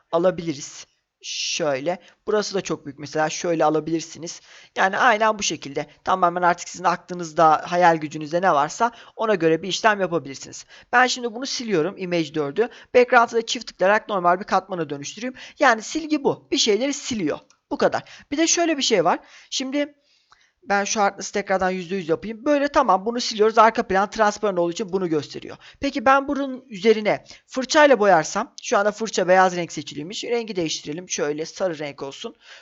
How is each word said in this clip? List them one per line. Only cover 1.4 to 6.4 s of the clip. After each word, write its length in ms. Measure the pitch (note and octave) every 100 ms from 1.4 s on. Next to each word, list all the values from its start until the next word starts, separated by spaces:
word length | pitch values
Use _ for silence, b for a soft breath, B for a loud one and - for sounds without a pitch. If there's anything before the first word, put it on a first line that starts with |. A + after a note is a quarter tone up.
| - - D3+ C3 D3+ F3+ b b -
Burası 280 | G#3 G3+
da 60 | G3
çok 260 | - D#3 D3
büyük. 120 | -
Mesela 320 | C#3+ D#3 D#3
şöyle 340 | - F3 D#3+
alabilirsiniz. 760 | D#3 D#3 D#3 E3 D#3 C3+ E3+ - B B B -
Yani 220 | F#3+ G3+
aynen 400 | B3 G#3+ A3 G#3
bu 40 |
şekilde. 440 | - D#3 C3+ C#3+ C#3+ b
Tamamen 380 | - F#3 F3 F3